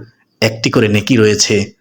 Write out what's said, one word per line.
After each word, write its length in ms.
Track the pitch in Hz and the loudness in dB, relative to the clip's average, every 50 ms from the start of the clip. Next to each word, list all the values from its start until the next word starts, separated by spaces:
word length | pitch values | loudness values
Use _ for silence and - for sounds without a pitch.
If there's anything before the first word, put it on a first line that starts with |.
| - - _ _ _ _ _ - | -16 -20 _ _ _ _ _ -4
একটি 300 | - 113 - - - 127 | -4 -4 -4 -2 -4 -2
করে 180 | - 135 113 104 | 0 2 2 2
নেকি 280 | 101 104 101 - 135 | 0 0 0 0 2
রয়েছে।" 560 | 113 107 107 104 101 - - 113 101 101 - - _ | 2 4 2 2 0 0 0 0 -2 -2 -4 -12 _